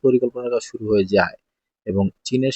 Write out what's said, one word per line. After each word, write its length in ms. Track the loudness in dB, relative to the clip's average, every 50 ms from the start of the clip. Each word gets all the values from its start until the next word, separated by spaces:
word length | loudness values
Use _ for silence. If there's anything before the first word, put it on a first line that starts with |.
| 2
পরিকল্পনার 460 | 2 4 4 2 0 -4 -6 -6 -4 -4
কাজ 100 | -4 -4 -6
শুরু 140 | -10 -10 -2 0
হয়ে 140 | 2 2 2 2 2
যায় 220 | 2 2 0 -2 -10 _ _ _ _ _ _ _ _ _ -4
এবং 160 | -2 0 0 -2 -2 _ _
চীনের 320 | -4 -2 0 0 -2 -2